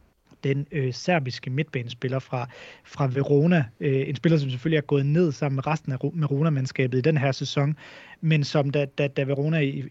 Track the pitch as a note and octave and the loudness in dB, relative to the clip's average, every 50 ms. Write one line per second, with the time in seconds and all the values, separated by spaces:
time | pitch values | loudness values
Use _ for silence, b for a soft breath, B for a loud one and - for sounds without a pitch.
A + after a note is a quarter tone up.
0 | _ _ _ _ _ _ - _ - C#3 C3+ C#3 C#3+ - - D3+ C3 B2+ B2 - | _ _ _ _ _ _ -16 _ -2 0 0 0 -2 -4 -4 -2 -2 -2 -4 -4
1 | - F3+ F3 D#3+ C3+ B2 - - - C3 B2+ C#3+ D#3 - - B2+ A2+ A#2+ B2+ - | 0 0 2 2 0 -2 -6 -8 -8 -4 -4 -4 -4 -4 -4 -6 -6 -8 -8 -6
2 | - B2 C3 C3+ - - C#3 B2 A#2 A#2 B B B B B B B - - - | -6 -4 -4 -4 -4 -6 -6 -6 -6 -8 B B B B B B B -14 -4 -2
3 | C#3+ C3 B2 C#3 C#3 - C#3+ C#3 D3 F3 F3+ D#3+ B2 - - _ F3 C#3+ C3+ C3+ | -2 0 0 0 2 4 4 4 6 6 4 4 2 0 -4 _ -2 0 0 0
4 | C#3 - C#3+ - - E3 E3 D3+ C#3+ C3 B2+ B2 - D#3+ D#3+ D3+ - - D3 C#3 | 0 -2 -4 0 2 4 4 4 2 -2 -4 -4 -2 0 0 0 2 2 0 0
5 | C3+ C#3+ D3+ E3+ F#3 D#3+ C3+ - D#3 C#3 C3+ C3 - D3+ D#3+ - - - C3 B2 | 2 2 2 4 2 2 0 -2 -2 -2 -2 -2 -2 -2 -2 -2 -2 -6 -6 -4
6 | - D3 F3 E3 D3+ - C#3+ C#3 D#3+ E3 D3 C3+ C3 B2+ - - C3 B2 B2+ C3 | -4 -4 -2 -2 -2 0 0 2 2 2 2 0 -2 -2 -2 -2 -2 0 0 2
7 | B2 D#3+ D#3+ B2 C3+ C#3 C3 - C#3 B2+ - D3 C#3 D3 D3+ B B B B B | 2 2 2 2 2 0 -2 -2 -6 -4 -2 0 0 0 -2 B B B B B
8 | B B B B - D#3 D#3+ D3+ C#3 - - D3+ C3+ C#3 B2+ D3 C#3+ C3 - - | B B B B 0 2 2 2 2 2 0 0 0 2 0 0 -2 -2 -2 -2
9 | D3 C3+ - D3 C#3 C3+ C#3 C3+ C#3+ D#3 E3 D#3+ D3 C#3 C#3+ C#3+ C3 - | -2 -2 0 -2 -2 -2 -2 -2 0 0 0 0 0 0 -2 -4 -8 -8